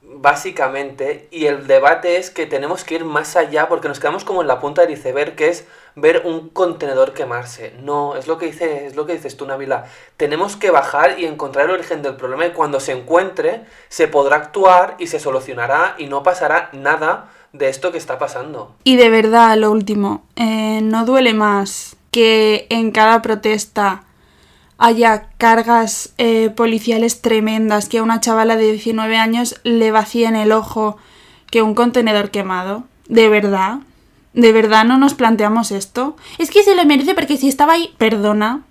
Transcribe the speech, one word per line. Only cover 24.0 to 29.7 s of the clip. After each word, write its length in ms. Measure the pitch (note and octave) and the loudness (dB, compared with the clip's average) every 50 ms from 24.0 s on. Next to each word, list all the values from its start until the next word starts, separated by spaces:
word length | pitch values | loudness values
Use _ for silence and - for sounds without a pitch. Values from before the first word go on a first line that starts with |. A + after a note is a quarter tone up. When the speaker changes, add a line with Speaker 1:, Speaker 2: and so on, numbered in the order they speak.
| _ _ _ _ _ _ _ _ _ _ _ _ _ _ _ _ | _ _ _ _ _ _ _ _ _ _ _ _ _ _ _ _
Speaker 2:
haya 460 | - A#3 A#3 A3 A#3 A3+ A3 G#3+ - - - - | 4 4 4 4 4 2 2 2 -2 -12 -10 0
cargas, 760 | - A#3 A3+ A#3 A3+ A3+ A#3 A#3 A3+ G#3 - - - - _ - | 4 4 4 4 4 2 2 2 2 0 -4 -8 -10 -14 _ -2
eh, 340 | B3+ A#3 A3+ A3+ A3+ A3 G#3+ | 0 0 2 2 0 0 0
policiales 680 | - A#3 A#3 A3+ A3 G#3 A#3 A3+ A3 A#3 A3+ A#3 - | 0 0 0 0 -2 -2 -2 0 0 0 -2 -2 -2
tremendas, 680 | - A#3 A3+ A3 G#3+ A3 A3 A3 A3 A3 G#3+ G#3 G3+ - | -2 0 0 2 0 0 -2 0 0 0 0 -2 -2 -2
que 80 | - A3+ | -2 -2
a 60 | A3 | 0
una 180 | A3+ A3+ A3+ | 0 -2 -2
chavala 340 | G#3+ A#3 A3+ A3 A3 A3 A3+ | 0 0 2 2 2 2 2
de 160 | A3 A3 G#3+ | 2 2 2
diecinueve 460 | G#3+ G#3+ G#3+ A3+ A3+ A3 A3 A3 A3 A3+ | 0 0 -4 -4 -4 -2 -2 0 0 0
años 420 | A3+ A3+ A3+ A#3+ B3 A#3+ - - _ | 2 2 0 -2 -2 -4 -6 -6 _
le 280 | - | 0